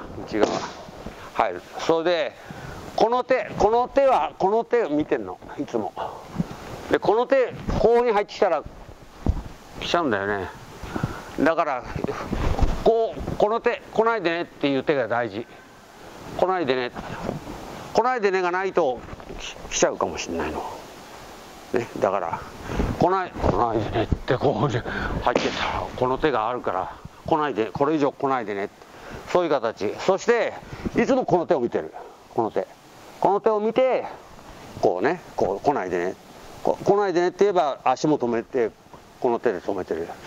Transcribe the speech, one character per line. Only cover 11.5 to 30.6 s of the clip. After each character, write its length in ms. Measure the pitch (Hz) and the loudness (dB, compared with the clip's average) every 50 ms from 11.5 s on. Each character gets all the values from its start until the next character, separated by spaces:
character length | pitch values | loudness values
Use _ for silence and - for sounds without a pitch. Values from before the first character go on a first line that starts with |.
| 165 | 4
か 80 | 170 165 | 4 2
ら、 200 | 151 135 123 120 - - - - - 143 - - - - - - - - - - - - - - | 2 0 -4 -4 -6 -6 -4 -4 -4 -4 -6 -6 -6 -4 -2 0 0 2 4 2 2 2 4 4
こ 320 | - 226 226 226 214 214 - | 4 6 6 4 0 -2 -4
う、 180 | - - - - | -8 -6 -2 2
こ 120 | - 208 | 2 2
の 120 | 220 233 | 2 2
手、 200 | - 240 220 - - - - | 0 0 -2 -2 -4 -4 0
来 100 | - 220 | 2 4
な 140 | 226 226 220 | 4 2 2
い 40 | |
で 80 | 165 170 | 2 0
ね 100 | 165 175 | 0 0
っ 40 | 170 | -2
て 220 | - - - - 143 | -6 -4 -2 0 2
い 100 | 139 - | 2 2
う 60 | - | 2
手 100 | - 151 | 2 2
が 120 | 135 120 104 | 2 2 2
大 220 | 117 120 120 110 | 0 0 0 -2
事。 180 | 95 110 120 - - - - - - - - - - - - - - - - - - - | -4 -6 -8 -10 -12 -20 -20 -20 -20 -20 -20 -20 -20 -20 -20 -18 -18 -16 -14 -12 -4 0
来 100 | - 180 | 2 2
な 120 | 370 359 | 2 2
い 60 | 339 | 2
で 100 | - 131 | 2 2
ね。 160 | 127 123 - - - - - - - - - - - - - - - - - - - - - - | 0 0 -4 -4 -8 -10 -10 -10 -8 -6 -6 -6 -6 -8 -12 -12 -12 -12 -14 -14 -14 -12 -2 2
来 100 | 202 220 | 2 2
な 120 | 254 254 247 | 4 2 2
い 40 | |
で 80 | 202 202 | 2 2
ね 120 | 185 190 | 2 2
が 100 | 180 175 | 2 2
な 140 | 175 185 196 | 0 0 -2
い 80 | 190 - | 0 2
と、 260 | 180 165 135 123 113 - - - - - - - - | 2 2 2 2 -2 -6 -12 -14 -14 -14 -14 -12 -12
き-、 160 | - - - - - - | -12 -12 -12 -12 -10 -6
来 80 | - - | 0 2
ち 60 | 175 | 2
ゃ 40 | 156 | 2
う 80 | 117 - | 2 2
か 80 | 95 | 0
も 120 | 92 78 - | -2 -2 -4
し 120 | - - | -6 -6
ん 80 | 85 82 | -4 -4
な 80 | 78 | -4
い 60 | 76 | -4
の。 100 | 73 - - - - - - - - - - - - - - - - - - - - - - - - | -4 -6 -6 -8 -10 -12 -14 -16 -16 -18 -18 -18 -18 -18 -16 -18 -18 -18 -18 -18 -18 -18 -8 -2 -2
ね、 140 | 113 117 - - - | -2 -2 -2 -2 0
だ 120 | - 98 | 0 2
か 80 | 98 98 | 2 0
ら、 220 | 87 82 - - - - - - - - - - - - - - | 0 -2 -4 -6 -8 -10 -14 -12 -10 -6 -2 0 0 0 2 2
来 100 | - - | 2 4
な 180 | 381 381 370 - | 4 2 0 -4
い、 40 | |
来 260 | - - - - 92 98 | -4 -2 0 0 2 2
な 160 | 117 117 113 | 2 2 2
い 60 | 113 | 0
で 120 | 107 - | -2 -2
ね 120 | - 113 107 | -2 -2 -2
っ 40 | - | 0
て 300 | - - - - 139 123 | -2 -2 0 0 0 2
こ 120 | - 131 | 2 2
う 20 | |
い 40 | 117 | 2
う 40 | 104 | 2
ふ 40 | 139 | 0
う 20 | 143 | 0
に 60 | 120 117 - - - - - - - - - | 0 -2 -4 -4 -6 -4 -4 -4 -4 -2 0
入 100 | 127 123 | 2 2
っ 80 | - | 2
て 60 | - 123 | 2 0
っ 40 | |
た 120 | - - - | -2 -2 -2
ら、 240 | - - - 90 - - | -2 -2 -4 -6 -6 -4
こ 120 | - 127 127 | 0 0 0
の 80 | 131 131 | 2 2
手 140 | 156 156 | 2 2
が 180 | 127 117 107 113 | 2 2 0 0
あ 40 | 123 | -2
る 60 | 120 | -2
か 140 | - 113 92 | -2 -2 -2
ら、 180 | 92 90 - - - - - - - - | -2 -2 -4 -6 -12 -16 -18 -18 -12 -4
来 120 | - 160 151 | 0 0 2
な 120 | 151 143 | 2 2
い 40 | 113 | 0
で、 140 | 101 110 101 | 0 -2 -2
こ 180 | - - 143 | 0 0 2
れ 100 | 143 160 | 2 2
以 40 | 156 | 4
上 120 | 143 135 | 2 0
来 160 | - - - 135 | 0 0 -2 0
な 140 | 135 127 | 0 0
い 40 | 113 | -2
で 80 | 98 104 | -4 -4
ね。 160 | 98 98 101 - - - - - - - - - - - - | -4 -6 -6 -8 -12 -20 -20 -20 -18 -16 -14 -14 -12 -4 0
そ 100 | - 180 | 2 2
う 20 | 175 | 4
い 40 | 160 | 4
う 20 | |
形。 440 | 147 131 110 113 101 - 95 104 - - | 2 2 2 0 -2 -2 -2 -4 -4 0
そ 180 | - - 190 185 | 2 2 2 2
し 80 | - | 4
て、 280 | - 240 233 185 127 - - | 2 2 4 2 0 -4 -8